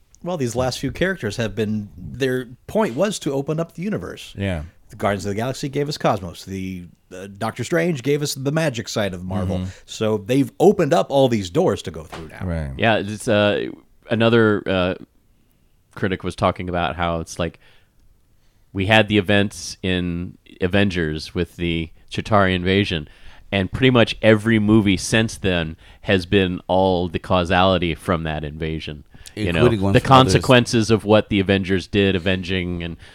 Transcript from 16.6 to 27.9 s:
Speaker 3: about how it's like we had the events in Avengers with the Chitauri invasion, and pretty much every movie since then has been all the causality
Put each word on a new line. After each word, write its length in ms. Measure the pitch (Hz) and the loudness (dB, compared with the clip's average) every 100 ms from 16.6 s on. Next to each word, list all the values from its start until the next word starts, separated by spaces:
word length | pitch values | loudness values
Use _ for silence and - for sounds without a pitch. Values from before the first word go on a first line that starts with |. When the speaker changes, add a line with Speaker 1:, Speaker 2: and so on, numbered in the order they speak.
| 90 | -4
Speaker 3:
about 260 | 87 85 | -2 -2
how 240 | 80 85 85 | -2 -2 -4
it's 180 | 80 - | -6 -6
like 200 | 85 - _ _ _ _ _ _ _ _ _ _ _ | -6 -8 _ _ _ _ _ _ _ _ _ _ _
we 140 | 98 95 | -4 4
had 220 | 110 104 | 4 6
the 100 | 104 | 2
events 580 | 90 104 101 - - - | 4 2 2 -4 -14 -8
in 560 | 92 90 90 85 90 - _ - | -2 -2 -2 -6 -8 -12 _ -4
Avengers 760 | 92 98 101 90 80 78 - | 0 2 0 0 -2 -4 -6
with 220 | 90 85 - | -6 -6 -4
the 340 | 87 82 82 - - | -4 -2 -4 -10 -14
Chitauri 440 | - - 107 95 | -8 0 2 2
invasion, 540 | 92 87 95 104 82 73 - - - - | 2 2 2 0 -4 -8 -16 -20 -20 -6
and 200 | 98 92 | -2 -2
pretty 200 | - 131 | 2 4
much 260 | 127 110 - | 6 4 2
every 360 | 110 110 110 113 | 4 4 4 2
movie 380 | 104 113 101 92 | 4 4 4 2
since 400 | - 113 110 - | 0 0 0 -2
then 400 | 101 87 80 80 - - | -2 -2 -2 -8 -18 -10
has 220 | - 98 | 0 0
been 360 | 87 101 92 90 - | 2 2 2 -2 -2
all 400 | 92 95 90 90 | 2 2 2 -2
the 100 | 82 | -4
causality 760 | - 92 85 90 95 92 87 | -2 0 2 2 4 2 0